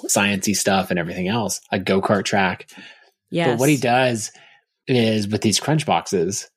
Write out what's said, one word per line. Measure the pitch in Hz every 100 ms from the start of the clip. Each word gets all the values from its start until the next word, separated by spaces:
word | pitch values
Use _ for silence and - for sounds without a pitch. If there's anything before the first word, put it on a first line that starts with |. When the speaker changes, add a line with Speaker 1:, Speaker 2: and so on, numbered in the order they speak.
| 359
Speaker 1:
science-y | 110 101 95 107
stuff | 95 104 95 92
and | 87
everything | 85 90 90
else, | 117 98 - -
a | 101
go-kart | 92 95 95 101 -
track. | 101 92 92 - - - - _ _ _
Speaker 2:
Yes. | 165 165
Speaker 1:
But | 113
what | 139
he | 135
does | 120 123 127 113 - - - _ _ _ -
is | 123 110 110 101
with | 107
these | 113 95
Crunch | - 156 123
boxes, | 85 - 95 85 - -